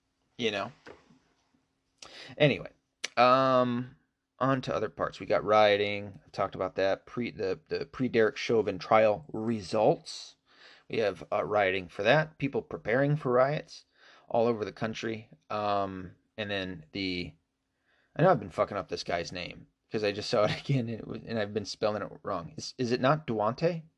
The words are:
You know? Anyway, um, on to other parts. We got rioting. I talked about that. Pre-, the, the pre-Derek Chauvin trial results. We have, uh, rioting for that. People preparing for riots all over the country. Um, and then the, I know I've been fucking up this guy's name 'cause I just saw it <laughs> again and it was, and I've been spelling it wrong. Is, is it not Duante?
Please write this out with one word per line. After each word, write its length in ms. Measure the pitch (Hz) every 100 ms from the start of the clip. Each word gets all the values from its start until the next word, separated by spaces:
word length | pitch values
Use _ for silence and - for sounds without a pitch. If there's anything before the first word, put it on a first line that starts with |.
| _ _ _ -
You 140 | 113
know? 200 | 101 98 - - - _ _ _ _ _ _ _ _ _ - - - - -
Anyway, 320 | 147 90 - _ _ _ - -
um, 800 | 123 131 131 127 123 120 123 - _ _ _ -
on 220 | 131 135
to 140 | - -
other 140 | 110
parts. 300 | - 85 -
We 60 | 98
got 180 | 98
rioting. 680 | 90 107 107 101 101 101 101 101 _
I 40 |
talked 240 | - 98 92
about 200 | 92 -
that. 300 | 95 - -
Pre-, 260 | 123 113
the, 280 | 80 92 - -
the 160 | 87 -
pre-Derek 520 | - 123 113 107 -
Chauvin 420 | - 117 101 92
trial 460 | - 110 110 104 -
results. 1040 | 110 110 110 90 110 120 170 - - - _ _ _ - - -
We 100 | 117
have, 240 | 101 95 -
uh, 120 | 104
rioting 440 | 87 104 95 95 87
for 160 | -
that. 340 | 104 147 151 -
People 240 | 135 117
preparing 540 | - - - 123 143 151
for 160 | 131
riots 540 | 123 135 156 - - _ _ - - -
all 180 | 120 117
over 160 | 110 98
the 60 |
country. 580 | - 113 113 113 110 113 - -
Um, 600 | 107 104 101 98 95 92 - _ -
and 140 | 101
then 340 | 101 92 90 76
the, 400 | 101 92 90 92 - _ _ _ _ _ _ _ -
I 60 |
know 80 | 180
I've 100 | 139
been 100 | 98
fucking 280 | 104 98 101
up 120 | 85
this 140 | 87
guy's 280 | - 87 82
name 360 | 92 85 - - _ _
'cause 120 | 113
I 80 | 104
just 180 | 101 -
saw 140 | 117
it 160 | 147 156
<laughs> 0 |
again 300 | - 135 117
and 100 | 110
it 80 | -
was, 140 | 113 -
and 140 | 113
I've 140 | 104
been 120 | 107 98
spelling 360 | - 107 107
it 100 | 95 -
wrong. 300 | 101 92 80 -
Is, 160 | - -
is 140 | 120
it 100 | 120
not 240 | 127 151 156
Duante? 580 | 107 107 - 165 165 -